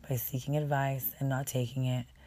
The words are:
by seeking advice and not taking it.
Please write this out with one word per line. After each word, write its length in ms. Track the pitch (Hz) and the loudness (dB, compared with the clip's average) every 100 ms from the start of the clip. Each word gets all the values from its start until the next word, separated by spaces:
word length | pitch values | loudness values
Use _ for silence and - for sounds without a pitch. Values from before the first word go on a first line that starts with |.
| - | -2
by 80 | 127 | -2
seeking 400 | - - 131 147 | 0 -4 0 0
advice 560 | 147 139 139 135 131 - | 2 2 2 0 -4 -2
and 80 | 139 | 0
not 180 | 131 143 | 0 0
taking 400 | 131 123 131 127 | 0 0 0 2
it. 200 | 127 123 - | 0 -2 -12